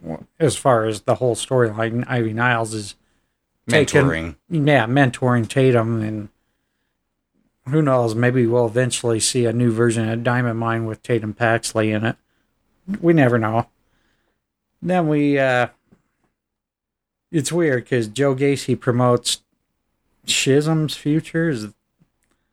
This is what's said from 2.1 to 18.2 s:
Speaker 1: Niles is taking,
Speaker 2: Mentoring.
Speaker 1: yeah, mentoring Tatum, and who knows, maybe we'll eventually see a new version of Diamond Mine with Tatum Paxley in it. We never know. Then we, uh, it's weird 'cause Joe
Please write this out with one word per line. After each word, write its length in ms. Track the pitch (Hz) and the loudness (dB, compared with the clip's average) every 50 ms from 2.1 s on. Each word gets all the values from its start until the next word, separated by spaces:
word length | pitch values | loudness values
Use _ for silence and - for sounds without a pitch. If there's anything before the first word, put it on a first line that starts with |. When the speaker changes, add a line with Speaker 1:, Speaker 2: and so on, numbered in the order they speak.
| 131 123 113 113 107 | -2 -2 -2 -2 -2
Speaker 1:
Niles 400 | 110 120 123 123 117 113 110 110 | 0 0 0 0 0 -2 -4 -6
is 200 | 107 104 101 - _ _ _ _ _ _ _ _ _ _ _ _ _ _ | -8 -10 -10 -14 _ _ _ _ _ _ _ _ _ _ _ _ _ _
taking, 360 | - - 151 139 - - 147 131 | 0 2 2 2 4 4 2 2
Speaker 2:
Mentoring. 340 | 135 82 80 82 78 76 - _ - | 2 0 -2 -6 -8 -12 -14 _ -6
Speaker 1:
yeah, 360 | 175 156 139 151 147 131 110 | -4 -2 2 2 2 2 2
mentoring 600 | 110 127 143 139 123 - - 131 123 123 120 113 107 | 2 2 2 2 2 0 0 0 0 2 0 0 -2
Tatum, 540 | - 135 131 131 123 120 113 113 117 113 107 | 0 2 2 4 4 2 2 0 -2 -4 -4
and 260 | 107 107 107 104 104 _ _ _ _ _ _ _ _ _ _ _ _ _ _ _ _ _ _ _ _ _ _ _ _ _ _ - 127 | -4 -6 -8 -10 -12 _ _ _ _ _ _ _ _ _ _ _ _ _ _ _ _ _ _ _ _ _ _ _ _ _ _ -8 -2
who 100 | 143 160 | 0 0
knows, 340 | 156 139 131 127 120 113 107 | 2 2 2 2 2 0 0
maybe 320 | 113 120 120 120 127 120 | 0 0 2 2 2 2
we'll 200 | 113 120 123 120 | 2 2 2 0
eventually 520 | 113 104 123 127 123 - - - 120 113 107 | 0 0 0 -2 -2 -2 -4 -2 -2 -2 -2
see 280 | - - - 127 120 | -2 -2 -2 0 0
a 60 | 113 110 | 0 0
new 180 | 120 123 120 110 | 0 0 0 2
version 340 | 113 120 120 110 117 113 110 | 2 2 2 2 0 -2 -2
of 140 | 113 117 120 | -4 -4 -2
Diamond 360 | 127 120 123 123 120 113 113 | -2 -2 0 -2 -2 -2 -4
Mine 260 | 117 117 113 113 113 | -4 -4 -4 -4 -4
with 180 | 110 107 - - | -6 -8 -10 -6
Tatum 300 | - 123 113 107 107 104 | -4 -2 -2 -2 -4 -6
Paxley 580 | - 120 113 117 113 - - - 110 107 107 | -2 0 0 0 0 -2 -4 -2 -2 0 0
in 140 | 107 107 110 | 0 -2 -2
it. 120 | 113 - - _ _ _ _ _ _ _ _ _ _ _ _ _ 185 196 - | -4 -4 -6 _ _ _ _ _ _ _ _ _ _ _ _ _ -10 -8 -2
We 140 | 170 170 170 | 2 2 4
never 240 | 160 135 120 120 117 | 6 4 4 4 2
know. 300 | 110 107 110 113 - - _ _ _ _ _ _ _ _ _ _ _ _ _ _ _ _ _ _ _ _ _ - - | 0 0 0 -2 -2 -4 _ _ _ _ _ _ _ _ _ _ _ _ _ _ _ _ _ _ _ _ _ -12 -6
Then 260 | 175 185 180 165 151 | -2 0 0 0 2
we, 300 | 151 147 147 143 143 139 | 2 2 2 2 2 2
uh, 300 | 135 131 127 123 120 117 _ _ _ _ _ _ _ _ _ _ _ _ _ _ _ _ _ _ _ _ _ _ _ _ _ _ _ _ _ _ _ _ - | 2 2 2 2 0 -2 _ _ _ _ _ _ _ _ _ _ _ _ _ _ _ _ _ _ _ _ _ _ _ _ _ _ _ _ _ _ _ _ -4
it's 180 | 160 131 - | -4 -4 -2
weird 380 | 156 175 170 151 131 120 110 - | -2 0 0 0 0 -2 -2 -2
'cause 180 | 135 123 113 107 | -2 -2 -2 -2
Joe 260 | 107 123 | -2 -2